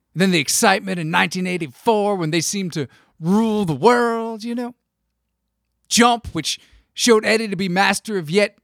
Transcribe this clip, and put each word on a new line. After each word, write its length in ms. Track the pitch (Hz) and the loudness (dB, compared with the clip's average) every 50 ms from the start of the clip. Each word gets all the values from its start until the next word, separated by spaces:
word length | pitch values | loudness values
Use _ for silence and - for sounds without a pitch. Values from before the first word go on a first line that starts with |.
| _ _ - | _ _ -2
Then 160 | 156 185 196 | 0 2 2
the 80 | 175 | 2
excitement 600 | 165 135 - - - - 208 190 202 202 190 190 175 | 2 0 0 0 2 2 2 2 2 -2 -6 -6 -6
in 100 | 165 156 | -4 -2
nineteen 380 | 170 180 190 165 - 185 185 | 0 0 0 0 -2 -4 -4
eighty-four 680 | 185 180 175 165 135 117 - - 240 220 208 202 208 208 | -4 -4 -6 -6 -8 -10 -4 0 0 2 2 2 0 0
when 140 | 185 165 156 | -2 -2 -2
they 120 | 156 170 | -2 -2
seemed 320 | 151 - - 202 196 175 - | -2 -2 -4 -4 -4 -4 -4
to 140 | 165 139 - _ _ _ _ _ - | -6 -6 -8 _ _ _ _ _ -6
rule 460 | 160 165 196 214 226 226 208 214 202 | 0 2 4 4 4 2 2 0 0
the 80 | 165 151 | -2 0
world, 720 | 123 151 226 247 240 240 233 226 226 226 226 226 214 208 | 2 2 4 4 4 2 0 -2 -4 -6 -8 -8 -10 -8
you 100 | 240 233 | -8 -6
know? 220 | 247 247 240 247 _ _ _ _ _ _ _ _ _ _ _ _ _ _ _ _ _ _ _ _ _ _ | -6 -8 -8 -12 _ _ _ _ _ _ _ _ _ _ _ _ _ _ _ _ _ _ _ _ _ _
Jump, 400 | - - - 233 240 233 226 - | -2 2 4 4 4 2 0 -4
which 320 | - - 170 - - - - _ _ _ _ _ _ - | -8 -8 -8 -6 -6 -8 -10 _ _ _ _ _ _ -8
showed 320 | - - 240 226 214 220 | 0 2 4 4 4 4
Eddie 220 | 208 214 226 226 | 2 0 0 0
to 80 | 214 196 | -4 -4
be 140 | 165 202 185 | -4 -4 -2
master 500 | 175 190 196 196 202 - - - 214 190 | 0 2 2 2 0 -2 -4 -6 -6 -6
of 100 | 165 147 | -4 0
yet 300 | 165 202 202 208 _ _ | 0 2 2 0 _ _